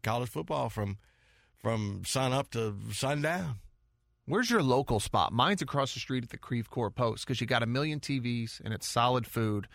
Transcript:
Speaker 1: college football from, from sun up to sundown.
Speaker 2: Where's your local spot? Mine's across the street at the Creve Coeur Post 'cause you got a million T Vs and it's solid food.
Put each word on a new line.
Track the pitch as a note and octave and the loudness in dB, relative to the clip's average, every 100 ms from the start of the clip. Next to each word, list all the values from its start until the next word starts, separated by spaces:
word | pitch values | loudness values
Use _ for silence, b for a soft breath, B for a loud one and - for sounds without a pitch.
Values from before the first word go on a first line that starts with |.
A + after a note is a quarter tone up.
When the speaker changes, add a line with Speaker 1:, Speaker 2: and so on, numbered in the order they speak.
Speaker 1:
college | - A#2 B2 | -2 0 -2
football | D3+ D#3+ D3 A#2+ | -6 -4 -2 -2
from, | G#2+ G2+ G2+ b b b b b _ | -2 -4 -4 b b b b b _
from | - A2+ G#2 G2 | -2 0 -2 -4
sun | - C3 C3 | -2 0 2
up | C3 C#3 | 0 0
to | A#2 A2+ G2+ A2 | -2 -4 -4 -8
sundown. | G2+ C3+ D3 D3+ F3+ E3+ A2 - _ _ _ _ _ - | -4 -2 0 0 0 -2 -6 -10 _ _ _ _ _ -2
Speaker 2:
Where's | F#3 A#3+ | 0 4
your | A3+ | 4
local | C3+ B2+ C#3 G#2+ | 6 4 4 0
spot? | - G#2+ E2 | 2 4 4
Mine's | A2+ D3 G3+ | 4 4 4
across | C#3 C#3+ C3+ | 0 0 0
the | - | -4
street | - B2+ | -4 -4
at | A#2+ | -4
the | - | -10
Creve | - A#2+ A2 | -4 -4 -2
Coeur | - A2 | -2 -4
Post | - A#2+ A2 - | 0 0 0 -4
'cause | A#2+ | -4
you | A#2 | 2
got | B2 | 2
a | A#2 | 2
million | B2+ D#3 D3+ | 0 -2 -4
T | - C3+ | -2 -2
Vs | A#2+ A#2+ A2+ - | 0 -2 -4 -6
and | G#2+ | -6
it's | G#2+ - | -4 -2
solid | A#2+ B2 B2+ A2+ | 2 4 4 0
food. | B2 A2 G#2 F#2+ | 0 0 0 -4